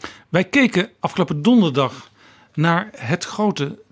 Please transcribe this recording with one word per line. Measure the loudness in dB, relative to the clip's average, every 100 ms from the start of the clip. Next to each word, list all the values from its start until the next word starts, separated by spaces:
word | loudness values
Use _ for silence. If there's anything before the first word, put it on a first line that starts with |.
| -20 -20 _
Wij | -2
keken | 0 2 2 2 -2 _
afgelopen | -4 -2 -2 0
donderdag | 4 4 4 2 -2 -4 -18 _ _ _ _
naar | -2 0 0 -4 -10
het | -6 -6
grote | -6 -2 -2 -2 -6 -8 _